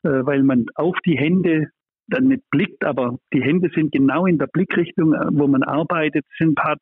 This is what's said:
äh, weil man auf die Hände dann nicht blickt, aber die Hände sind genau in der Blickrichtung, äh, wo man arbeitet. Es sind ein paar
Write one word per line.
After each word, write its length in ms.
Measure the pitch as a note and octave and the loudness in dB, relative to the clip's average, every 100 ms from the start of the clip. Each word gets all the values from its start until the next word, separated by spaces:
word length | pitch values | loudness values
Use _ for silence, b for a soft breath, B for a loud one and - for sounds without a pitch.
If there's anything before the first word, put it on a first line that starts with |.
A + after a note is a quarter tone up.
äh, 60 | E3+ C3+ | 0 -2
weil 180 | C3 C#3 | 0 2
man 240 | C3+ B2+ A2+ - | 2 2 -2 -4
auf 200 | D#3+ F3+ | -4 -2
die 140 | F3+ C3+ | -2 0
Hände 500 | D3 F#3 F3 D#3 D3 _ _ _ - | 0 0 0 0 -2 _ _ _ -8
dann 220 | C3+ C3 | 0 0
nicht 140 | C3+ _ | 0 _
blickt, 340 | C#3+ G3+ - | -2 -2 -4
aber 340 | D3+ C3+ B2 B2+ _ | -4 -2 -4 -6 _
die 80 | C#3 | -2
Hände 280 | B2 F3+ F3 | 0 0 0
sind 180 | - D#3 | 0 -2
genau 320 | C3+ C3+ C#3+ | 2 2 2
in 140 | F#3 D#3+ | 2 0
der 80 | - | 0
Blickrichtung, 680 | E3 F#3+ - E3+ - D#3+ | -2 -2 -2 -2 0 0
äh, 120 | - - | 2 0
wo 140 | C#3+ C#3+ | 2 2
man 140 | C3+ | 2
arbeitet. 600 | - C#3+ E3 E3+ D#3 D3 - | 0 -2 -2 -2 0 -2 -6
Es 80 | - | -2
sind 140 | E3 | 0
ein 20 | |
paar 220 | D3 - D3+ | 2 -2 -4